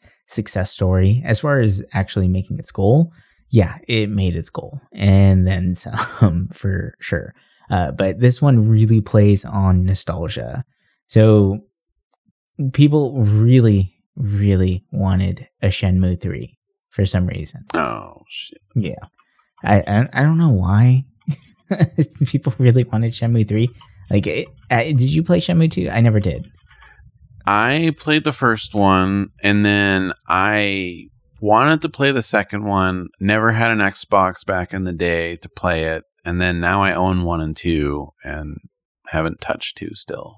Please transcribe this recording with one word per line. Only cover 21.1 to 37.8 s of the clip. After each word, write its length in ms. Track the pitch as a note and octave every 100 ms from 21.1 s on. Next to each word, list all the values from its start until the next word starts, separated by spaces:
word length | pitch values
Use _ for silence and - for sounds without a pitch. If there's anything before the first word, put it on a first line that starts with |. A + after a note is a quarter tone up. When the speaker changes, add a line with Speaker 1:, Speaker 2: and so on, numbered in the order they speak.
| _ - C#3+ _ _ -
Speaker 1:
<laughs> 140 | G3+ - - D3 - C3+
people 260 | C#3 - -
really 280 | B2 B2 A#2+
wanted 260 | A2 A2+
Shenmue 360 | A#2 A#2 A#2 G#2+
three. 220 | G#2+ A#2+ - _ - -
Like, 180 | G2+ -
it, 200 | F#2+ - - -
I, 240 | A#2+ D#3
did 80 | C#3
you 220 | C3 D#3
play 180 | E3 F3
Shenmue 300 | - E3+ D#3+
two? 180 | F#3 -
I 100 | A#2
never 220 | A#2 G#2+
did. 260 | F#2+ C2+ - _ _ _ - _ - _ _ - -
Speaker 2:
I 480 | G#2 A#2 D3 E3 D3+
played 260 | - D3+
the 80 | D3+
first 420 | C#3 B2+ G#2+ -
one, 580 | G#2+ G2 F#2+ F#2+ G2+ G2 _
and 220 | G2+ G#2 G#2
then 480 | G2+ G2+ F#2+ F#2 - -
I 840 | F2+ G2+ G#2+ G#2 G2 F#2 E2+ - _ _ _
wanted 400 | G#2 G#2+ C#3+ D#3
to 80 | D#3+
play 220 | - C#3
the 100 | C3+
second 440 | - G#2+ G2 G#2 G#2
one, 440 | G2 F#2 F#2 F2 -
never 320 | G2 A2 A2+
had 200 | A2+ A#2
an 80 | A2
Xbox 640 | G2 - - G2+ F#2 F#2+ -
back 280 | F#2+ F2
in 100 | F#2+
the 100 | F#2
day 440 | E2+ F2 E2+ E2+ E2+
to 120 | -
play 360 | - F2+ E2 D#2+
it, 180 | D#2+ - _
and 160 | F2 F2
then 200 | F2+ E2+
now 240 | F2 G2
I 100 | G2
own 300 | F2 F#2 F#2
one 180 | F2 E2+
and 160 | D#2 D2+
two 520 | E2+ D#2+